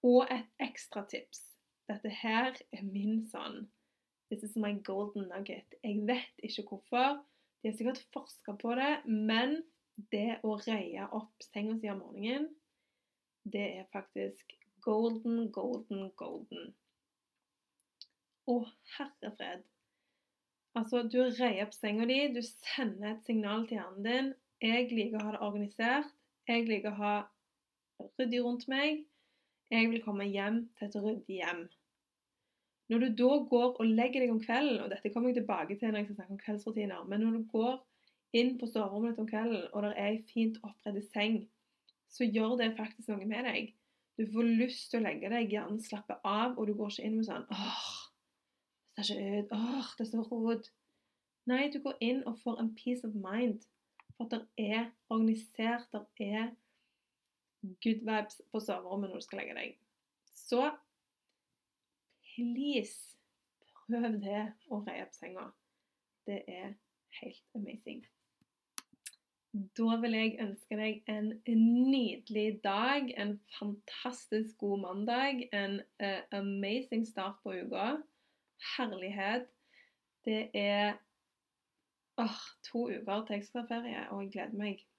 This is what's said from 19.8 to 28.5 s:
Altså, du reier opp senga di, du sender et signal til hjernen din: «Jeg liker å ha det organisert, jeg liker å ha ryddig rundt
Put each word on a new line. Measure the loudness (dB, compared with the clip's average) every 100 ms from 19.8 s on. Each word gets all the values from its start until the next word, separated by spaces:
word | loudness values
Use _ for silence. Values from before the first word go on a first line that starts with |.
| _ _ _ _ _ _ _ _ _ -4
Altså, | 2 2 4
du | 4
reier | 4 4 2 2 -2
opp |
senga | -2 0 2 4
di, | 4 4 0
du | -4
sender | -8 -6 -2 -2 -2 -6 -6
et | 0
signal | 2 2 0 0
til | -4
hjernen | -6 -6 0
din: | 2 0 -4 _ _
«Jeg | 2 4 4
liker | 2 0 0
å | -2
ha |
det | -2 -2
organisert, | -2 -4 0 2 2 0 _ _ _ 0
jeg | 2 4
liker | 0 0
å | -2
ha | 0 0 -2 _ _ _ _ _ _ _ -16 -2
ryddig | 0 2
rundt | 2